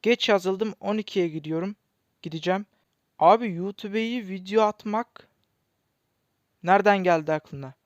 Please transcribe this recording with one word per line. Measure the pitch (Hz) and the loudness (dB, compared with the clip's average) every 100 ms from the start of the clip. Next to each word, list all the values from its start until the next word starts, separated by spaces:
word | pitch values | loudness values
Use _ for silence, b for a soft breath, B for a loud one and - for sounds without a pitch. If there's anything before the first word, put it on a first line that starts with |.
Geç | 214 240 - | 2 0 2
yazıldım, | 202 180 190 214 - | 2 2 -2 -4 -4
on | 190 214 | -4 -4
ikiye | 202 196 175 | -4 -2 -2
gidiyorum. | 156 151 160 185 208 _ _ _ _ | -4 -6 -6 -6 -10 _ _ _ _
Gideceğim. | 170 160 165 185 208 _ _ _ _ _ | -12 -6 -2 -2 -4 _ _ _ _ _
Abi | 160 220 233 | 4 6 2
YouTube'yi | 170 190 208 214 208 226 247 196 | -4 -8 -8 -6 -4 -4 -6 -8
video | 190 185 214 | -12 -2 0
atmak | 214 208 214 208 233 - _ _ _ _ _ _ _ _ _ _ _ _ _ _ | 2 -2 -6 -6 -6 -16 _ _ _ _ _ _ _ _ _ _ _ _ _ _
nereden | 170 196 202 202 | 2 4 6 4
geldi | 185 165 156 | 4 2 2
aklına? | 156 - 139 135 - | -4 -4 -16 -16 -18